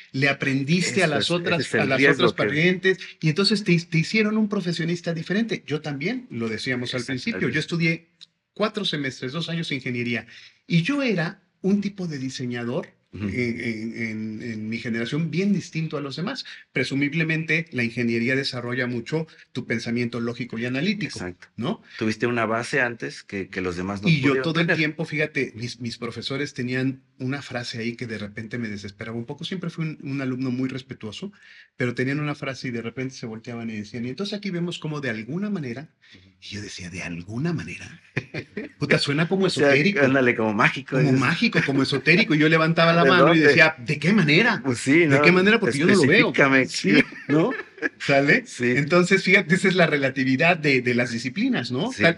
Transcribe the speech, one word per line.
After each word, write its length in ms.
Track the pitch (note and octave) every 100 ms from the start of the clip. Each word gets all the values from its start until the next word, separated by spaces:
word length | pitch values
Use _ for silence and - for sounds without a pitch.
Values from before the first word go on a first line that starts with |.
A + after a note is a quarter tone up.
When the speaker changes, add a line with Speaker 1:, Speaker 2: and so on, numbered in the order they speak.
| -
Speaker 1:
le 160 | C#3 C#3
aprendiste 720 | C#3 C#3 C3+ C3+ F3 F3 G#3+
a 40 | E3+
Speaker 2:
Eso 20 |
Speaker 1:
las 160 | C#3+ G2+
Speaker 2:
es, 60 |
Speaker 1:
otras, 280 | F3 F3 F3
Speaker 2:
ese 80 | B2
es 80 | A#2
el 60 |
Speaker 1:
a 40 | G#2+
las 100 | C3+
Speaker 2:
riesgo 140 | C#3 C3+ B2
Speaker 1:
otras 40 |
Speaker 2:
que 120 | - G#2
Speaker 1:
corrientes, 500 | C#3+ E3+ F#3 F#3+ F#3 - -
y 80 | D#3+
entonces 380 | D3+ G3+ G#3+ G#3
te, 120 | E3+
te 200 | - D#3+
hicieron 400 | D#3+ A3 G#3+ G#3+
un 100 | G#3+
profesionista 680 | G3+ F3 E3+ D#3+ F3 -
diferente. 480 | E3 D#3+ G3 A3+ F#3+ -
Yo 140 | D3
también, 460 | D3+ C#3 D#3+ B3+ -
lo 180 | A#2 A2+
decíamos 460 | G#2+ - B2 A#2+
al 80 | B2+
Speaker 2:
Exacto, 60 | A#2+
Speaker 1:
principio, 400 | C3 A3+ - E3
Speaker 2:
al 40 |
Speaker 1:
yo 60 | C3+
estudié 480 | D3+ E3+ E3 E3 _ _ - _ _
cuatro 320 | - G#3+ G#3+ F#3+
semestres, 460 | D3+ C#3 B2+ C3
dos 160 | D3+ D#3+
años 180 | E3 D#3+
de 60 | C#3
ingeniería, 500 | C3 B2 A#2+ A#2 G#2+ - - _ -
y 160 | E3+
yo 180 | E3+ C#4+
era 380 | C4+ F#3 D#3+ - _ _
un 200 | F#3 G3+
tipo 260 | G3+ - F3+
de 100 | C#3+
diseñador 720 | C3 - B2 B2 A#2+ C#3 G3 _ _
Speaker 2:
Ujú. 120 | F#2 G#2
Speaker 1:
en, 320 | G#2 A#2+ A2+
en, 420 | A#2+ A2 A2+ A2
en, 380 | A2+ A2 A2 A2
en 280 | B2 A2 A2
mi 80 | A2+
generación 540 | B2 A2+ A#2 D3 E3
bien 200 | D#3 G3+
distinto 440 | F#3 - D#3+ D#3+ D#3
a 40 |
los 140 | C#3+ C3+
demás. 300 | F#3 C4+ - - -
Presumiblemente, 920 | - B2+ C3+ C#3+ D#3+ D#3+ D#3 D#3+ D#3 D#3+
la 120 | B2+
ingeniería 520 | A#2 A#2 A#2 A#2 A#2 C3
desarrolla 520 | C#3 B2+ A#2+ B2 B2
mucho 400 | B2 A#2 D#3 D#3+ - -
tu 120 | - -
pensamiento 540 | A#2 A#2+ A#2 A#2+ A#2+
lógico 380 | A#2 A#2 G#2 A2+
y 60 | A#2+
analítico, 540 | C3 E3+ G#3+ D3+ A#2
Speaker 2:
Exacto. 280 | F2+ F2+ - -
Speaker 1:
¿no? 260 | A#2+ A3 - -
Speaker 2:
Tuviste 300 | A2 A2 A#2+
una 180 | A#2+ A2
base 360 | A2+ A#2+ C3+
antes 420 | B2 A#2 F#2 D#2+
que, 260 | - G2+ F2+
que 120 | G2
los 140 | F#2 F2
demás 260 | F#2 G2+
no 60 | G2
Speaker 1:
Y 100 | D3+
yo 80 | C3+
Speaker 2:
pudieron 140 | C3
Speaker 1:
todo 160 | C#3 D#3+
el 60 | E3+
Speaker 2:
tener. 100 | E3
Speaker 1:
tiempo, 280 | D3+ D#3 E3
fíjate, 460 | C3+ D3+ C#3+ B2 A2
mis, 240 | A#2+ -
mis 180 | A#2+ A2+
profesores 560 | A2+ A2+ G#2+ C#3 C#3+
tenían 480 | - B2 B2+ C3 C3 _ -
una 220 | B2+ C#3
frase 380 | - B2 A#2+ A#2+
ahí 160 | A2+ A#2
que 120 | A#2+
de 100 | A2
repente 400 | G2+ G2+ A2+ B2
me 100 | A2+
desesperaba 480 | G2+ G#2 - A2+ A#2
un 80 | A#2
poco. 180 | D3 -
Siempre 240 | F#3+ F3
fui 160 | - D#3+
un, 120 | D3
un 180 | C#3+ C3+
alumno 300 | C3 B2+ C3
muy 180 | B2 C3
respetuoso, 600 | C3 - A#2+ A2 G2+ G3+ - - - - -
pero 160 | B2 A#2+
tenían 240 | B2+ C#3+
una 160 | D3 C#3+
frase 320 | C#3 B2+ C3+
y 20 |
de 100 | A#2+
repente 340 | A2+ A2 C3 C3
se 100 | A#2+
volteaban 440 | A2 A#2+ A#2 A2+
y 60 | A2
decían, 280 | G2+ B2 B2
"Y 40 |
entonces 280 | C3 G3+ G#3
aquí 120 | G3+
vemos 280 | F3 F3 E3+
cómo 220 | D#3 D3
de 80 | C#3
alguna 400 | A2 A2 E3 G#3
manera", 400 | G3 C3+ A#2 D#3 _ _
Speaker 2:
Ujú. 160 | - F#2+ _
Speaker 1:
y 140 | - G2+
yo 60 |
decía, 280 | G2 - F2
"¿De 140 | F2+
alguna 500 | E2+ E2+ F2+ A2+ E3
manera?". 480 | D#3+ - - - - _ -
Speaker 2:
<laughs> 640 | - D#3+ - - C4+ -
Speaker 1:
Puta, 180 | C#3+ D#3
suena 300 | - C#3+ E3+
como 180 | F#3+ F#3+
Speaker 2:
O 40 |
sea, 200 | - C#3+
Speaker 1:
esotérico. 360 | C#3 G3 G3 C3+
Speaker 2:
ándale, 300 | C3+ B2 A#2
como 180 | A2
mágico, 420 | G#2 D3 C#3+ C3 C3+
Speaker 1:
Como 140 | D3
Speaker 2:
dices. 80 | C3
Speaker 1:
mágico, 400 | C3+ E3+ - E3+ -
como 180 | C3
esotérico. 500 | C3 C#3+ D3+ F3 A3
Y 60 | D#3
yo 100 | D3+
levantaba 440 | D#3+ D#3+ E3 E3
la 60 | E3+ E3+
mano 180 | F3+ D#3
y 40 | E3
Speaker 2:
¿Dónde? 80 | D3
Speaker 1:
decía, 280 | C#3 D#3+ -
"¿De 220 | A#2 D3
qué 140 | D#3
manera? 480 | G#3+ D3+ D#3 A#3 G3
Speaker 2:
Pues 160 | C3+ A#2
sí, 200 | - D3+
Speaker 1:
¿De 80 | E3
Speaker 2:
¿no? 140 | C#3
Speaker 1:
qué 100 | D3
manera? 280 | F3+ F#3+ A3
Porque 180 | F3+ C#3+
yo 60 | E3+
no 60 |
lo 80 | G3+
veo". 260 | C3+ G3 A3
Speaker 2:
Especifícame. 340 | C3 C#3 C3+ B2+
Speaker 1:
Sí, 360 | - F3+ G3+ - - -
¿no? 240 | D3 F#3 G#4+ - -
Speaker 2:
<laughs> 240 | D3+ -
Speaker 1:
¿Sale? 460 | - C#3 C#3+ A3 -
Speaker 2:
Sí. 260 | - - C#3+
Speaker 1:
Entonces, 480 | C#3+ F3 F3 F#3+
fíjate, 320 | F#3 F#3+ D#3 F3+
esa 120 | G3
es 80 | F3+
la 120 | D#3+
relatividad 680 | C#3+ C3+ C3 C3 C3 E3 F3+
de, 240 | D3+ C3
de 120 | A#2+
las 180 | A#2+ A#2+
disciplinas, 600 | A#2 B2+ B2+ C4 G#3+ A#2
¿no? 200 | B2 G#3+
Speaker 2:
Sí. 120 | C4
Speaker 1:
Tal, 140 | E3+